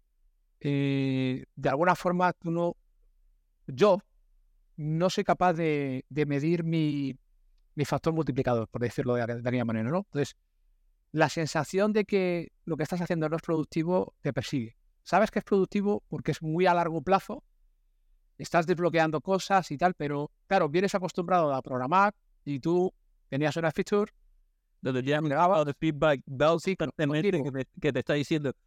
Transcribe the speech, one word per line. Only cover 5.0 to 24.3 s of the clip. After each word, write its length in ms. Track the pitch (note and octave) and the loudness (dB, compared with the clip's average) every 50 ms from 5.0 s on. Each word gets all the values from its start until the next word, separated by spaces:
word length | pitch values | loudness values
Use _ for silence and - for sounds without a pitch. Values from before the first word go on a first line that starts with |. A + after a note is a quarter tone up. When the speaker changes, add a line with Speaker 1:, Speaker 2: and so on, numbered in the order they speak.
| F3 F#3 | 0 0
Speaker 1:
soy 140 | - G#3 F#3+ | 0 0 0
capaz 300 | - F3 - F3+ F3+ E3 | 0 2 2 2 2 2
de, 520 | D#3+ E3+ D#3 D3+ D3 C#3 C3+ C3 C3 - - | 2 0 0 0 0 -2 -2 -4 -6 -8 -6
de 160 | C3 D3 D3 | -2 -2 0
medir 380 | C#3+ C#3+ C#3 C#3 D#3+ F3 E3+ E3 | 0 0 0 0 0 0 0 0
mi, 540 | E3 E3 D#3+ D#3 D3+ C#3+ C#3+ C#3 C3+ B2+ - _ _ _ _ _ _ _ _ _ _ - | 0 0 0 0 0 0 -2 -4 -6 -6 -10 _ _ _ _ _ _ _ _ _ _ -6
mi 100 | D3+ C#3 | -4 -2
factor 280 | - D3+ C3+ - E3 E3 | -2 -2 -2 0 0 0
multiplicador, 540 | D#3+ D3+ C3 B2 C3 B2 B2 B2 A2+ A2 | 0 0 0 0 0 0 2 2 0 0
por 140 | - - A#2 | -4 -4 -4
decirlo 340 | A#2+ A#2+ - - C3+ B2 B2 | -4 -4 -2 -2 -2 0 0
de, 100 | A#2+ A#2 | 0 0
de 220 | A2+ A#2+ A#2+ A#2 | -2 -4 -4 -2
aquella 180 | B2 B2 B2+ A#2+ | -2 0 0 0
manera, 240 | A#2 A2+ A2 A2 A#2+ | 0 -2 -2 -2 -2
¿no? 100 | D#3+ F#3+ | -2 -4
Entonces, 360 | G3+ _ - C#3+ C#3 - - _ _ _ _ _ _ _ _ _ _ _ _ _ _ _ | -4 _ -4 -4 -4 -4 -6 _ _ _ _ _ _ _ _ _ _ _ _ _ _ _
la 180 | - D#3 D#3 C3+ | 0 0 0 0
sensación 640 | - E3+ D#3+ C#3+ - E3 C#3 - - F#3 G3+ G#3+ G#3 | 0 -2 -4 -2 -2 -4 -4 -2 0 0 0 2 2
de 100 | G#3+ G3+ | 0 0
que 480 | - G#3 F#3+ F#3 F3+ F3 F3 - - _ _ _ | 0 0 0 0 0 -2 -4 -6 -8 _ _ _
lo 100 | F3 D#3+ | -6 -4
que 80 | C#3 D3+ | -4 -4
estás 160 | - F#3 F3 | -4 -4 -4
haciendo 300 | F3 - F3+ E3 D#3 D3+ | -2 -2 -2 -2 -2 -2
no 80 | D#3+ | -2
es 40 | D#3+ | -4
productivo 760 | - - E3 D#3 D3 - - E3 D#3+ E3+ F3+ F#3 F#3+ - - _ | -2 -2 -2 -2 -2 -2 -2 -2 -2 0 0 0 -2 -4 -8 _
te 140 | - D3 - | -6 -6 -4
persigue. 420 | A#2+ G2+ - D3 C3+ A2+ A2 - _ _ _ _ _ _ | -4 -4 -4 -4 -4 -4 -6 -10 _ _ _ _ _ _
Sabes 280 | - E3+ F#3 A3 - | 0 2 4 4 2
que 80 | - G#3 | 0 -2
es 60 | - | -2
productivo 580 | - G#3+ G3 F#3 - - G3+ G3 G3+ G#3 G#3 - - | 0 2 2 2 0 0 -2 0 0 -2 -4 -6 -8
porque 220 | E3 C#3 - - | -12 -6 -4 -4
es 100 | D3 - | -4 -4
muy 240 | E3 D#3 D#3 F3 F#3 | -4 -4 0 2 4
a 80 | F3+ F3 | 4 4
largo 280 | F3 E3+ E3 D#3+ E3 | 2 0 -2 -4 -4
plazo, 420 | C3 F3+ F#3+ F#3 - - G#3+ D4+ - _ _ _ _ _ _ _ _ _ _ _ _ _ _ _ _ _ _ | 0 0 0 0 0 -2 -12 -14 -16 _ _ _ _ _ _ _ _ _ _ _ _ _ _ _ _ _ _
estás 280 | - D#3 - - E3+ E3 | -16 -6 -2 0 2 2
desbloqueando 560 | E3 F3+ D#3 F3 E3 D3 E3 D#3+ D#3 D#3 D3 | 2 0 0 0 2 2 2 2 2 0 -2
cosas 500 | - F#3+ F#3+ F#3 - - G3 F#3+ E3+ - | -2 0 0 0 2 2 2 2 2 0
y 60 | D3 | -2
tal, 160 | C3+ F3 F#3 F3+ | 0 0 0 0
pero, 380 | - D3+ C#3+ D3 C#3+ D3 - _ _ _ | 0 -4 -4 -4 -4 -6 -8 _ _ _
claro, 200 | - G3 F#3+ E3 | 0 2 2 2
vienes 260 | D3 C#3+ F3+ G3 F#3 - | 2 2 2 2 2 0
acostumbrado 580 | F#3+ F#3 E3+ - G3 F3 E3+ F#3 F3 D#3+ D3 C3+ | -2 -4 -4 -4 -4 -2 2 2 2 4 2 0
a 80 | C3 | -2
programar 520 | - - C3 B2 B2+ C3+ F3 F#3+ G3+ G#3 - _ _ _ _ _ - | -4 -4 -4 -4 -2 2 4 4 4 4 2 _ _ _ _ _ -8
y 160 | C#3+ C#3+ C3 | -8 -6 -4
tú 340 | - D#3+ F3 F3+ F3+ F#3+ - _ _ _ _ _ _ - | -2 0 0 2 0 0 -4 _ _ _ _ _ _ -8
tenías 260 | C3+ C3+ D3+ D3+ C#3 | -4 -2 -2 0 0
una 140 | E3 E3 D#3+ | 0 -2 -2
feature 400 | - - F#3+ - G#3 G3+ G#3 - - _ _ _ | 0 -2 -2 0 0 0 0 0 -6 _ _ _